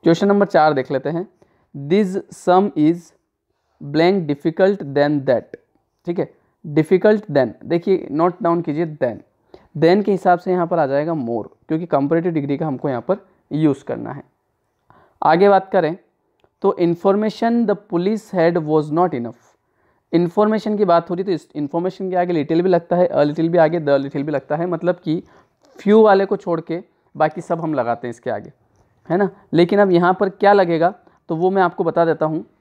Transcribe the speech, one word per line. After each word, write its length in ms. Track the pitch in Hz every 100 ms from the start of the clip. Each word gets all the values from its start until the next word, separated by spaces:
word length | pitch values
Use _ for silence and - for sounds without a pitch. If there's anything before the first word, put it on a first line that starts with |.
क्वेश्चन 240 | - 165 202
नंबर 180 | 202 202
चार 280 | 175 156
देख 180 | 143 131
लेते 180 | 135 139
हैं, 180 | 156 190 _ _ _ _ 143
this 420 | 143 190 202 190 - -
sum 360 | - 180 202 -
is 360 | 151 175 - _ _ _ _ _ _ _
blank 460 | 147 147 170 196 156
difficult 520 | 143 165 160 190 202 139 139
than 240 | 143 147
that। 360 | 131 120 - - _ _ _ _ -
ठीक 140 | 175
है, 140 | 147 _ _ _ -
difficult 640 | 147 156 185 214 214 -
than, 180 | 143 123 - -
देखिए 420 | 170 170 190 -
नोट 320 | 147 175 170
डाउन 180 | 170 170
कीजिए 240 | 175 151 170
then, 320 | 151 127 107 _ _ _ - _ -
then 260 | 160 190
के 80 | 202
हिसाब 280 | 196 190 175
से 120 | 190
यहाँ 160 | 180 170
पर 120 | 175
आ 60 | 143
जाएगा 280 | 139 151
more, 340 | 165 117 117 101 _ _
क्योंकि 180 | 160 170
कॉम्पैरेटिव 460 | 143 139 165 175
डिग्री 260 | 160 139 139
का 100 | 160
हमको 220 | 127 147
यहाँ 120 | 123
पर 260 | - 190 _ _ _
यूज़ 320 | 147 156 135
करना 280 | - 120 117
है। 120 | 139 - _ _ _ _ _ _ _ _ _
आगे 260 | - 165 202
बात 200 | 196 190
करें 260 | 196 160 175 _ _ _ _ _ _
तो 140 | 190 -
information 800 | 170 170 196 196 214 - 233 233 220
the 100 | 202 _
police 320 | 170 185 220 - 190
had 220 | 165 170
was 260 | 151 156 151
not 220 | 151 180
enough। 240 | 151 117 113 _ _ _ _ _ _ _
इन्फॉर्मेशन 640 | 165 175 190 208 214 214 208
की 80 | 202
बात 240 | 170 170
हो 60 | 180
रही 80 |
तो 80 | 190
इस 160 | 165 _ -
इन्फॉर्मेशन 540 | 147 170 180 180 190
के 60 | 180
आगे 180 | 180
लिटिल 280 | 170 147 165
भी 80 | 180
लगता 260 | 175 170 175
है, 140 | 180
a 80 | -
little 300 | 147 165 165
भी 80 | 170
आगे 220 | 156 170
the 180 | 147 139
little 240 | 139 143
भी 80 | 143
लगता 240 | 147 - 151
है, 100 | 175
मतलब 300 | 170 175 175
कि 280 | - 160 - _ _ _ _ -
फ्यू 220 | - 214
वाले 240 | 214 196 196
को 120 | 196
छोड़ 240 | - 165
के 220 | 160 165 - _ _ 139
बाकी 260 | 156 156
सब 200 | 165 165
हम 120 | 165
लगाते 340 | 147 117 117 123
हैं 20 |
इसके 200 | 117 -
आगे, 220 | 107 - _ _ _ _ _ _
है 80 | 170
ना। 120 | 196 - _
लेकिन 260 | - 175 202
अब 120 | 202
यहाँ 260 | 170 175 185
पर 100 | 196
क्या 240 | - 202
लगेगा 400 | 202 180 170 170 - _ _ _
तो 60 | 160
वो 160 | 180
मैं 100 | 196
आपको 220 | 180 170
बता 220 | 170 160 165
देता 200 | 160 156
हूँ। 200 | 160 208 _